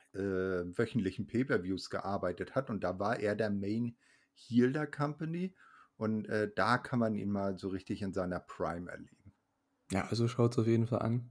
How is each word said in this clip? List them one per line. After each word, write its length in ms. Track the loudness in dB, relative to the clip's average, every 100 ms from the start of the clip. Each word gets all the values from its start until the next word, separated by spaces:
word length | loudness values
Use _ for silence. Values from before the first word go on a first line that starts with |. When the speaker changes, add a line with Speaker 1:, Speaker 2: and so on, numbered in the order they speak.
| _
Speaker 1:
äh, 60 | -6
wöchentlichen 1080 | -2 0 0 -2 -2 -2 0 0 0 -2 -2
Pay-per-Views 640 | 0 2 0 0 -4 -4
gearbeitet 640 | -6 -2 -2 -2 -2 -4
hat. 140 | -2 -2
Und 140 | -2
da 160 | -2 -2
war 200 | -2 0
er 160 | 0
der 140 | 0 0
Main 460 | 0 0 -2 -2 -6 _ _ _
Heel 380 | -20 0 4 6
der 140 | 4 -2
Company. 680 | -2 -2 -2 -4 -4 -4 -8 -20 -20 -16 -4
Und, 300 | 0 0 0
äh, 200 | 0 0
da 220 | 2 4 2
kann 220 | 2 2
man 160 | 2
ihn 140 | 0 0
mal 280 | 0 0 -2
so 100 | -4
richtig 320 | -4 -4 -4
in 120 | -2
seiner 260 | -2 -2 -4
Prime 500 | -6 -4 -4 -4 -8
erleben. 440 | -12 -16 -20 -20 -20 _ _ _ _ -4
Speaker 2:
Ja, 160 | -2 0
also 200 | 2 2
schaut's 300 | 4 4 4
auf 100 | 4
jeden 200 | 4 4
Fall 120 | 0
an. 300 | 0 0 -4